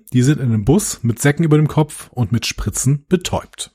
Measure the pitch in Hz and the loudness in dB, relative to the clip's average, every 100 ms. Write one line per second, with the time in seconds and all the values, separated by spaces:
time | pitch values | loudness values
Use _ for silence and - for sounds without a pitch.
0 | - 123 123 151 127 110 101 180 - - | 0 0 2 2 0 0 2 2 0 -4
1 | 117 117 143 147 165 151 151 - 151 - | -4 0 0 2 2 2 2 0 -2 -4
2 | - - 110 117 - - - - 127 143 | -10 -6 -2 -2 -4 -6 -6 -2 0 -2
3 | - 180 - - - - - | 0 -2 -2 -6 -8 -14 -16